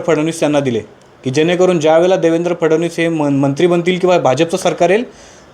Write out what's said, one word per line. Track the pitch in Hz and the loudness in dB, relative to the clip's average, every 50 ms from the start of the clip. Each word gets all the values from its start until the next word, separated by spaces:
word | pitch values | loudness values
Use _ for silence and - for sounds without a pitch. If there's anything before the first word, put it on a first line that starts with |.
| 175 | 0
फडणवीस | 175 156 151 151 165 160 - 160 | 0 0 0 -2 -4 -2 -2 -2
यांना | 147 147 143 | 0 0 0
दिले, | 139 127 117 104 104 - - - - - - _ - | -2 -2 -4 -4 -6 -10 -18 -20 -20 -20 -20 _ -8
की | 131 | -4
जेणेकरून | 131 151 156 175 180 170 185 185 180 160 | -2 0 0 0 2 2 2 2 2 2
ज्यावेळेला | 147 156 160 165 180 185 190 | 2 2 4 4 4 2 2
देवेंद्र | 175 165 165 165 165 175 175 175 170 | 2 2 0 0 0 -2 -4 -2 -2
फडणवीस | 170 156 160 165 170 170 170 | 0 0 0 0 -2 -4 -4
हे | 170 165 170 | -4 -4 -2
मन-, | 165 156 147 143 143 | -2 -2 -2 -2 0
मंत्री | 135 143 139 139 147 175 | 0 0 0 0 0 2
बनतील | 175 175 175 165 180 185 175 | 2 2 0 0 -2 -2 0
किंवा | 185 185 180 | 0 0 2
भाजपचं | 170 - 131 131 143 165 165 190 | 2 2 0 0 0 0 -2 -2
सरकार | 175 - 175 156 - 175 175 | -2 -2 -4 0 0 2 2
येईल, | 196 226 254 - - - - - - - - - | 2 0 -2 -6 -12 -20 -20 -20 -20 -20 -20 -20